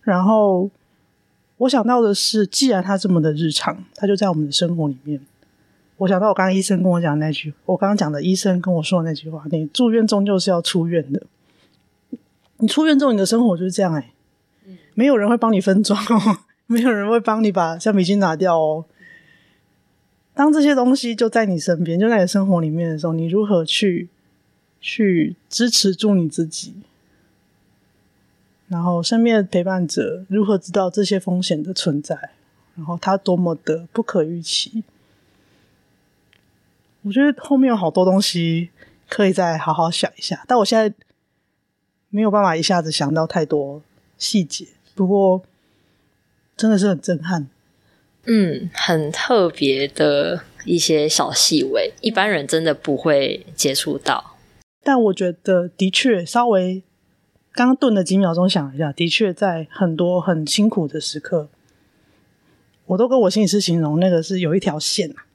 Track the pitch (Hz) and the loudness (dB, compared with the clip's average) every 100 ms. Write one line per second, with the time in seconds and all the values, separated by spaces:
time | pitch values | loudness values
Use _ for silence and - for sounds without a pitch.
0 | - 180 185 220 208 180 196 _ _ _ | 0 2 4 4 4 2 -2 _ _ _
1 | _ _ _ _ _ _ 247 262 220 247 | _ _ _ _ _ _ 0 2 2 2
2 | 220 202 - 220 196 - 269 196 185 196 | 2 2 0 0 0 0 2 2 0 -2
3 | 196 175 156 151 165 151 - 170 185 - | 2 2 2 0 -2 -2 -4 -6 -16 -6
4 | 202 196 202 160 147 139 175 170 151 131 | -2 0 0 -2 -2 -2 -2 -2 -4 -4
5 | 147 143 139 _ _ _ _ _ _ _ | -10 -10 -12 _ _ _ _ _ _ _
6 | 190 185 214 196 190 190 185 185 185 170 | 0 2 2 2 0 0 0 0 2 2
7 | 165 147 156 147 151 - - 180 196 208 | 0 0 -2 -4 -8 -10 -4 -2 0 0
8 | 156 147 165 185 202 180 185 170 156 180 | 0 -2 0 0 0 0 0 -2 0 0
9 | 165 151 160 160 151 160 156 - 240 226 | 0 -6 -10 -12 -6 -6 -4 0 2 2
10 | 220 202 202 190 196 175 - 180 165 170 | 2 2 2 0 0 0 0 -2 0 -2
11 | 135 139 - _ _ _ _ _ _ _ | -2 -8 -8 _ _ _ _ _ _ _
12 | _ - _ _ _ _ 220 - 311 285 | _ -20 _ _ _ _ -2 2 4 4
13 | 277 214 190 226 240 165 185 180 185 165 | 2 2 2 2 2 0 -2 0 0 -2
14 | - _ _ _ _ _ 190 185 _ - | -6 _ _ _ _ _ -20 -20 _ 0
15 | 269 247 208 240 226 202 196 190 202 202 | 2 2 2 2 2 2 2 2 2 -2
16 | - 226 214 196 _ _ - 233 247 208 | 2 2 2 -2 _ _ -2 0 2 0
17 | 202 233 220 220 214 185 165 165 220 202 | 0 0 0 0 0 2 -2 0 0 2
18 | 180 202 190 160 180 165 156 156 165 _ | 2 2 0 0 0 2 0 -2 -8 _
19 | - - _ _ _ _ _ _ _ _ | -20 -20 _ _ _ _ _ _ _ _
20 | _ _ _ - 294 302 294 269 247 262 | _ _ _ 0 2 4 4 4 2 2
21 | 240 226 226 233 214 170 - 165 165 170 | -2 -2 0 2 0 -2 -2 -2 0 0
22 | 220 233 180 202 190 175 160 160 165 156 | 2 2 2 2 2 2 0 -2 -4 -4
23 | 165 160 165 190 208 185 160 - 202 175 | -4 -2 -2 -2 2 0 0 0 0 -2
24 | 175 _ _ _ _ _ _ _ - - | -6 _ _ _ _ _ _ _ -10 0
25 | 202 175 151 180 _ - 233 - 196 180 | 2 2 0 -4 _ -2 0 2 0 0
26 | 214 196 160 - 160 - - 196 - _ | 2 2 0 -4 -6 -8 -14 -18 -20 _
27 | _ _ _ _ _ _ _ _ _ _ | _ _ _ _ _ _ _ _ _ _
28 | _ _ _ _ _ _ _ 175 175 175 | _ _ _ _ _ _ _ -4 -2 -2
29 | 170 226 233 220 190 180 180 185 165 - | 0 2 4 2 2 -2 0 -2 -2 -2
30 | - 175 190 196 202 196 - 196 185 208 | -4 -6 -4 0 2 0 0 -2 0 -2
31 | 196 196 180 180 180 151 156 185 - 143 | -2 -2 -2 -4 -2 -4 -4 -4 -2 -4
32 | - 156 - _ _ _ _ - 156 170 | -4 -10 -10 _ _ _ _ -16 -10 -6
33 | - 190 - 180 175 160 - 160 170 - | -2 -2 0 0 0 -2 -4 -6 -4 -6
34 | 220 190 156 170 160 - - 220 - _ | -2 -2 -2 -6 -6 -6 -6 -8 -10 _
35 | _ _ _ _ _ _ _ _ _ _ | _ _ _ _ _ _ _ _ _ _
36 | _ _ _ _ _ _ _ _ _ _ | _ _ _ _ _ _ _ _ _ _
37 | 202 208 285 285 - 277 262 220 170 185 | -4 2 2 0 0 2 4 2 0 2
38 | 185 190 202 175 165 165 170 _ - _ | 4 2 0 -2 -2 -2 -4 _ -20 _
39 | _ - 196 185 175 160 160 156 165 - | _ 0 0 2 0 -2 -2 0 0 0
40 | 180 - - 185 - 247 196 220 214 - | -4 -6 -10 -10 0 2 4 2 0 -4
41 | _ _ _ _ _ _ _ _ _ _ | _ _ _ _ _ _ _ _ _ _
42 | _ 202 214 208 190 165 165 180 160 151 | _ -2 0 2 2 0 0 0 0 -4
43 | 143 156 160 180 156 151 139 147 _ _ | -2 0 0 -2 0 -2 -4 -10 _ _
44 | _ _ - 208 156 - 175 _ _ - | _ _ -2 -2 -2 -8 -14 _ _ -4
45 | 185 196 190 185 - _ _ _ _ _ | 0 2 2 2 -4 _ _ _ _ _
46 | _ _ _ _ _ - 220 202 202 165 | _ _ _ _ _ -2 2 2 2 -2
47 | - 175 165 170 135 _ _ _ _ _ | -4 -6 -4 -6 -6 _ _ _ _ _
48 | _ _ - 226 180 139 175 - - 165 | _ _ 0 2 2 -2 -8 -6 -2 0
49 | 151 - - 240 170 - 139 135 143 - | -2 -6 0 2 2 0 0 0 -4 0
50 | 151 143 160 170 - - - 175 - 156 | 0 2 -2 -4 -10 -16 -4 -2 2 0
51 | 151 156 135 - - 156 135 117 - - | 2 0 -2 0 2 2 0 -2 -4 -4
52 | 226 208 208 175 143 160 160 143 - 135 | -4 0 0 -2 -2 -2 -2 -2 -2 -2
53 | 165 143 135 - - 156 143 135 - 139 | 2 2 0 -6 -12 -4 -2 -2 -4 -4
54 | - - - _ _ _ _ _ 285 262 | -4 -4 -6 _ _ _ _ _ 0 2
55 | 214 185 185 170 - 185 175 - 190 - | 2 0 -4 -4 0 0 0 -2 -2 0
56 | 269 196 170 240 240 196 185 190 _ _ | 0 0 0 0 2 2 0 -6 _ _
57 | _ _ _ _ _ - 247 262 269 208 | _ _ _ _ _ 0 2 4 2 2
58 | 175 190 185 165 185 180 139 135 156 - | 2 0 2 2 0 0 -4 -4 -6 -2
59 | 170 - 208 170 196 165 156 - 180 160 | -2 0 -2 0 -2 -2 -8 -2 -2 0
60 | 175 180 180 165 151 - 214 208 151 156 | 0 0 0 -2 -2 0 2 0 -4 -6
61 | - 151 - 170 147 _ _ _ _ _ | -10 -12 -4 -4 -4 _ _ _ _ _
62 | _ _ _ _ _ _ _ _ - 185 | _ _ _ _ _ _ _ _ -4 0
63 | 240 262 190 214 196 208 175 170 156 151 | 2 4 2 2 2 2 0 0 0 0
64 | 185 170 160 190 165 185 190 151 - - | 2 2 0 -4 0 0 -2 -4 -4 -4
65 | 165 - _ | -6 -8 _